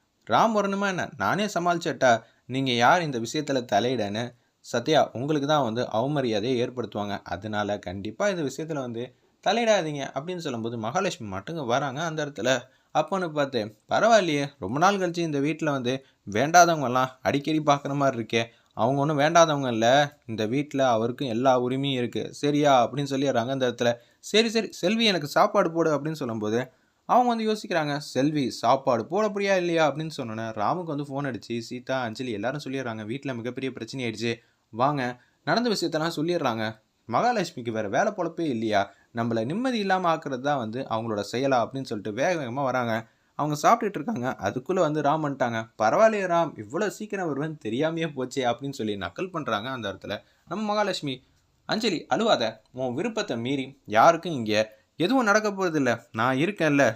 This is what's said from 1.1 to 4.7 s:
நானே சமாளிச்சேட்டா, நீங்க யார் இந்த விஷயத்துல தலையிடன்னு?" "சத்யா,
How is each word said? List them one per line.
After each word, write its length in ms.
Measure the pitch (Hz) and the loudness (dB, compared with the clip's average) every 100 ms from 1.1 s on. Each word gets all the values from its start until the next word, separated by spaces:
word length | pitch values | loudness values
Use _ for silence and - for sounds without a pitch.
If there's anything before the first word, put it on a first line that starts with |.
| - | -2
நானே 280 | 101 185 208 | 0 0 -2
சமாளிச்சேட்டா, 640 | 170 175 170 170 123 131 113 - _ - | -2 0 0 -2 2 4 4 0 _ -8
நீங்க 260 | 127 135 | -4 0
யார் 280 | 120 120 180 | 4 6 6
இந்த 180 | 160 123 | 2 -4
விஷயத்துல 420 | 113 156 143 135 120 | -4 -4 -2 -2 2
தலையிடன்னு?" 580 | 101 120 127 101 104 120 - _ _ | 2 2 0 -2 -4 -6 -10 _ _
"சத்யா, 360 | - | -6